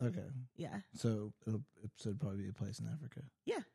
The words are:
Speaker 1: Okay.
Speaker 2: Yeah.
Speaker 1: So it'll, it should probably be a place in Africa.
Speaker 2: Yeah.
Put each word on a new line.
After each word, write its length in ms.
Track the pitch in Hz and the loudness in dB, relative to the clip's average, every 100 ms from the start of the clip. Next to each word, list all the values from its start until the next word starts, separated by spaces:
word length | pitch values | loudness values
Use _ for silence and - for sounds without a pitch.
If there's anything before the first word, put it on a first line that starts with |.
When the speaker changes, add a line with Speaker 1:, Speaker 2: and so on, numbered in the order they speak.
Speaker 1:
Okay. 220 | 123 101 104 131 127 - | 2 2 -2 -6 -8 -6
Speaker 2:
Yeah. 240 | 165 202 - - | -4 -4 -8 2
Speaker 1:
So 380 | 117 107 104 - 110 | 4 4 0 -2 0
it'll, 180 | 110 - - | 0 0 -10
it 80 | 107 - | -12 -4
should 180 | 110 98 | -2 2
probably 240 | 104 202 | 0 0
be 60 | 98 | -2
a 40 | |
place 260 | - - - | -2 -4 -2
in 80 | 110 | -2
Africa. 340 | 151 123 - 143 - - | -2 -4 -10 -12 -6 0
Speaker 2:
Yeah. 160 | 415 - | 0 -2